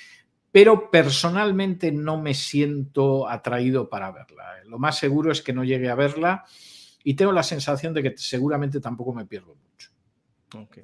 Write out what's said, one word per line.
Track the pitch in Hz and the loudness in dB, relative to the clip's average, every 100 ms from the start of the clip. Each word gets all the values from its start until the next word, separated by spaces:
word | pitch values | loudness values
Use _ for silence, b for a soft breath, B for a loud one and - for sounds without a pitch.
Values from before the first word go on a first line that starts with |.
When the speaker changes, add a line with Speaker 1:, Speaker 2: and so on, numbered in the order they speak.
| B B B _ _ | B B B _ _
Speaker 1:
Pero | 196 214 214 - | 8 10 8 4
personalmente | 170 143 135 170 185 208 190 196 180 165 | 4 4 2 0 0 0 0 -2 -2 -2
no | 147 151 156 | -2 -4 -4
me | 151 | -4
siento | 135 - 143 147 147 135 - 135 135 117 | -4 -2 0 0 -2 -4 0 2 2 -2
atraído | 117 - 123 127 131 117 | -6 -4 -2 0 0 -2
para | 101 95 | -8 -10
verla. | 92 - - 90 92 101 | -14 -20 -20 -20 -20 -16
Lo | 117 | -6
más | 147 147 | -4 -2
seguro | 143 147 160 | 0 0 0
es | 139 | -2
que | - | -4
no | 127 | -4
llegue | 127 131 127 | -2 -2 -2
a | 123 | 0
verla | 143 151 170 196 - B B B B B 143 | 0 0 -2 -2 -8 B B B B B -4
y | |
tengo | 139 196 | 0 2
la | 185 | 2
sensación | - 151 139 139 165 | -2 -4 -4 -4 -4
de | 156 | -4
que | 131 - | -4 -6
seguramente | - 127 143 143 143 139 | -8 -4 -2 -2 -4 -6
tampoco | 117 120 123 | -8 -10 -10
me | 117 98 | -10 -12
pierdo | 104 87 - | -16 -18 -20
mucho. | _ - - _ _ _ _ _ _ | _ -20 -20 _ _ _ _ _ _
Speaker 2:
Ok, | 110 107 - | -20 -20 -20